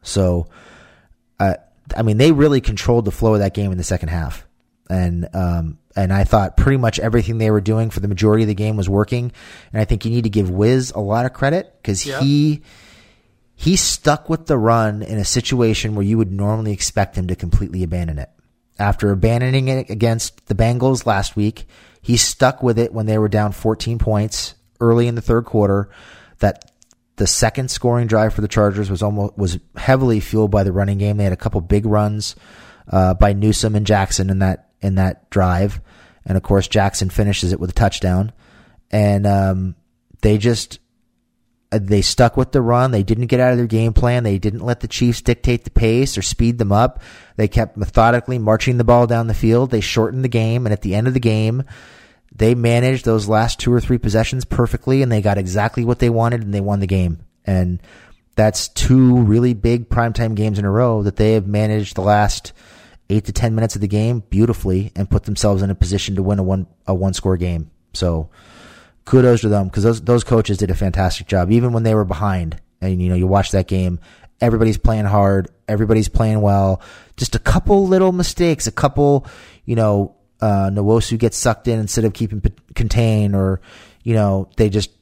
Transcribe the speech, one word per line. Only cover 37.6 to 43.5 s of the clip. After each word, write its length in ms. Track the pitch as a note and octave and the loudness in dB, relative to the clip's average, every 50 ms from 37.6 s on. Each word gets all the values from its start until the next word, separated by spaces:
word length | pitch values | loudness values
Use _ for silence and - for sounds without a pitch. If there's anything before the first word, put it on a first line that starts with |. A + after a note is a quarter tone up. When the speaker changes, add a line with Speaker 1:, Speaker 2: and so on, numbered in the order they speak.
Speaker 1:
with 100 | - F#2 | -4 -4
a 40 | F2+ | 0
touchdown. 580 | - A#2 G2 - - - F2+ F2+ F2+ G2 A2 - - _ _ _ _ _ _ _ _ _ _ | 2 2 2 0 -2 -2 0 0 0 -2 -2 -6 -14 _ _ _ _ _ _ _ _ _ _
And, 340 | - G#2+ G#2 G#2 G2+ G2 G2+ G#2 | -2 0 2 2 2 2 2 2
um, 480 | G2+ - G2 F#2+ F#2+ F#2+ F#2 F#2 F2 _ _ _ _ _ _ _ _ - - | 2 2 2 0 0 -2 -4 -6 -8 _ _ _ _ _ _ _ _ -2 0
they 140 | A2 G#2+ G#2+ | 2 2 2
just, 420 | G2+ A#2 A#2+ A2 - - - - _ _ _ _ _ _ _ _ _ _ _ _ _ _ _ _ _ _ | 2 0 0 0 -4 -12 -16 -20 _ _ _ _ _ _ _ _ _ _ _ _ _ _ _ _ _ _
uh, 80 | - A2 | -4 -4
they 220 | G2 F#2+ G#2 G2+ G2 | -2 0 0 0 0
stuck 340 | - - - B2 A#2+ - | 0 2 2 2 2 4
with 140 | - B2+ - | 0 -2 0
the 100 | - C#3+ | 0 0
run. 300 | B2 A2+ A#2+ B2 B2+ C3 | 0 2 2 2 2 2
They 140 | B2 G#2+ G2 | 0 0 0
didn't 220 | F#2+ A#2 A2 B2 | 0 -2 -2 -2
get 120 | A2+ - B2 | -2 0 2
out 140 | B2+ B2+ | 2 2